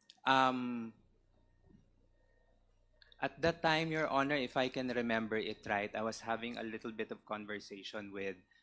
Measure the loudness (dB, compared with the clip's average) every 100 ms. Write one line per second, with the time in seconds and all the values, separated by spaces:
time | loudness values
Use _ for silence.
0 | -20 -4 4 6 6 4 -2 -4 -6 -10
1 | _ _ _ _ _ _ -20 -20 -20 _
2 | _ _ _ _ _ _ _ _ _ _
3 | -20 -6 -6 0 0 2 2 2 2 0
4 | 2 2 4 2 2 0 0 0 0 0
5 | 2 2 2 0 -2 -6 -2 0 0 -2
6 | -2 -4 -4 -4 -4 -6 -6 -6 -8 -6
7 | -6 -8 -8 -8 -6 -10 -10 -12 -8 -8
8 | -8 -6 -4 -6 _ _